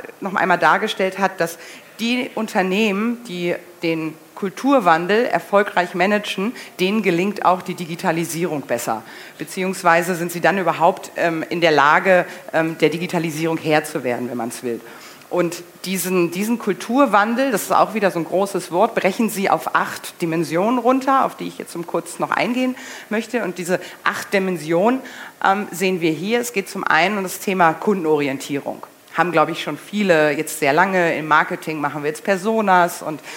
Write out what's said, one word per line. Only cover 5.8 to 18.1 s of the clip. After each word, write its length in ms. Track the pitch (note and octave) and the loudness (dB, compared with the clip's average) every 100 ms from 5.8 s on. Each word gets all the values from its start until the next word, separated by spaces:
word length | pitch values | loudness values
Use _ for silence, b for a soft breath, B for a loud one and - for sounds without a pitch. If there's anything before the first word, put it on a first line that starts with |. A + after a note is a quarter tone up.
| F3 | -2
managen, 580 | F3 F#3 G#3 G3+ - G3+ B3+ B - | 0 2 0 -2 -4 -4 -6 B -2
denen 220 | F#3 A3 | 0 2
gelingt 420 | F#3+ E3+ G3 G3 | 2 0 0 0
auch 180 | - F3+ | 2 2
die 120 | F3+ | 0
Digitalisierung 880 | E3 E3+ E3+ F#3 E3 E3 D#3 E3+ D3+ | -8 -8 -4 -2 0 -2 -2 -2 -4
besser. 420 | B2+ A#2+ - A2 G#2+ B B B | -2 -4 -2 -6 -6 B B B
Beziehungsweise 760 | C#3+ - F#3 F#3 F3 E3 F3 F3 | -10 -4 -4 0 4 4 2 -2
sind 160 | F3 | -4
sie 80 | F3 | 0
dann 180 | E3 F#3+ | 0 2
überhaupt, 540 | E3+ D3 E3 F#3 - | 0 2 2 2 -4
ähm, 300 | - E3+ D#3+ - | -2 -2 0 -4
in 120 | E3+ | 0
der 100 | E3 | 4
Lage, 560 | D3+ C#3+ E3 F#3 F#3 E3 B B | 6 6 6 6 4 2 B B
ähm, 240 | D#3 D#3+ D#3+ | -2 -2 2
der 100 | D#3 | 0
Digitalisierung 680 | C3+ C#3 F3+ E3 D3 D#3+ D#3+ | 0 -4 -2 -2 -2 -2 -2
Herr 280 | D#3 D3+ | 0 0
zu 180 | D3+ D#3+ | 0 -4
werden, 260 | B2 A#2+ B2 | -4 -4 -4
wenn 80 | A#2+ | -6
man's 280 | A#2 - | -6 -6
will. 160 | B2+ A2+ - B B B B | -6 -8 -10 B B B B
Und 320 | F3 E3+ E3+ - - | -2 -2 -2 -14 -12
diesen, 480 | F#3 F#3+ F3 F#3 E3+ | -6 -4 -2 0 0
diesen 260 | F#3 G#3 A#3+ | -2 -4 -2
Kulturwandel, 920 | - F3+ - A#3+ C#4 G3+ G#3 A#3 C4+ | -2 -4 0 2 4 4 2 0 0
das 100 | G3+ | 0
ist 100 | - | 2
auch 220 | - F3+ | 2 2
wieder 160 | G#3 G3+ | 2 0